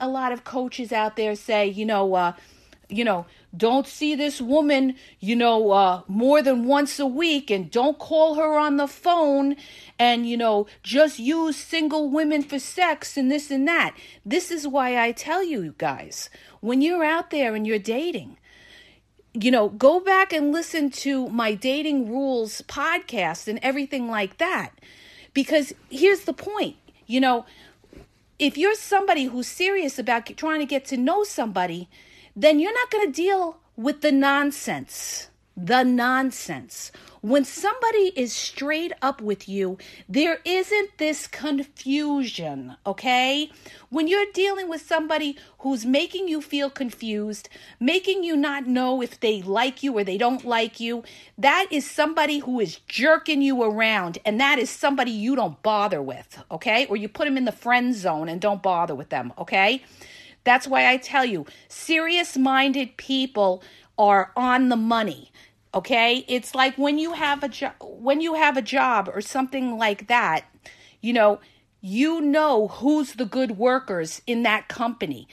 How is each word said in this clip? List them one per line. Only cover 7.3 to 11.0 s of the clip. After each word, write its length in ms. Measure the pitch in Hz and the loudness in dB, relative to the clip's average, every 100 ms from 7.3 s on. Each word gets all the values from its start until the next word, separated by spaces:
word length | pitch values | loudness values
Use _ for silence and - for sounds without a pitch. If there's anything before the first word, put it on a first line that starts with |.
| 285 - | 0 0
and 180 | 202 170 | -2 -2
don't 300 | 233 269 294 | 0 0 0
call 340 | - 320 320 | 0 4 4
her 240 | 302 311 302 | 4 2 2
on 200 | 302 285 | 2 2
the 100 | 277 | -2
phone, 720 | - 349 349 302 277 277 285 - - - - | -2 2 4 4 4 2 -2 -10 -20 -10 0
and, 280 | 240 240 233 | 2 2 -2
you 80 | 240 | -2
know, 300 | 233 208 208 - | 2 0 -2 -8
just 380 | 185 247 | 0 2